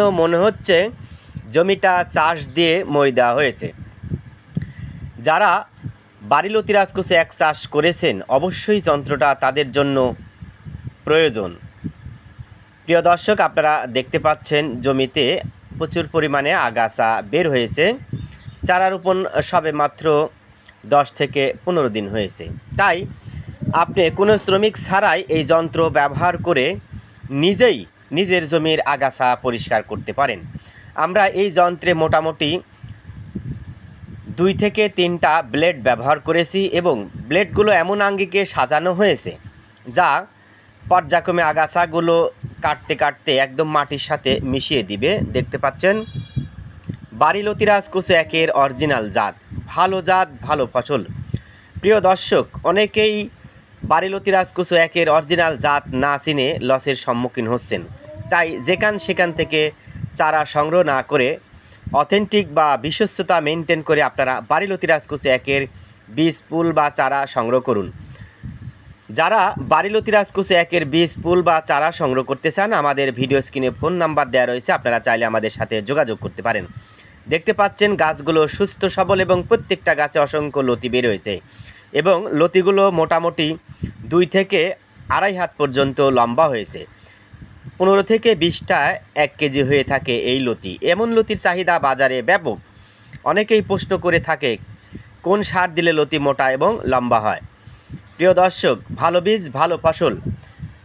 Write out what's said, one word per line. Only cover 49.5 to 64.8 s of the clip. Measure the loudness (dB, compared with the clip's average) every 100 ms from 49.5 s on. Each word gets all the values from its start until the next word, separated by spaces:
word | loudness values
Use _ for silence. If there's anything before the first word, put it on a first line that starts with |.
| -14 -6
ভালো | 0 2 2
জাত, | 2 2 0 -4
ভালো | -4 -2 0
ফসল। | -2 -2 -4 -4 -12 -10 -10 -12 -20 -18 -2
প্রিয় | 2 4
দর্শক, | 4 2 0 0 0 -4
অনেকেই | 0 0 0 0 0 0 -6 -12 -20 -20 _ -12
বাড়ি | -2 0 0
লতিরাজ | -4 0 0 0
কচু | -4 0 2
একের | 2 2 2
অরিজিনাল | 2 2 2 2 0
জাত | 0 0 -2
না | -2 0 0
চিনে | -2 0 0 -2
লসের | 0 0 0 -4
সম্মুখীন | -2 -2 -4 -4 -2
হচ্ছেন, | -4 -4 -8 -8 -18 -18 -16 -2
তাই | 0 0 -2 -2
যেখান | 0 0 -2
সেখান | -2 0 0
থেকে | -2 -2 0 -2 -4 -16 -14 -8 -2
চারা | 0 0 0
সংগ্রহ | -2 2 2 2
না | 0
করে | 0 0 0 -2 -10 -20 -20 -18 -2
অথেন্টিক | -2 2 0 2 0 0
বা | 2 2 2
বিশ্বস্ততা | -2 -2 -2 -2 0 0
মেনটেন | 0 -2 -2 -2
করে | 2 2
আপনারা | 2 0 -2 -2 0
বাড়ি | 0 0
লতিরাজ | -2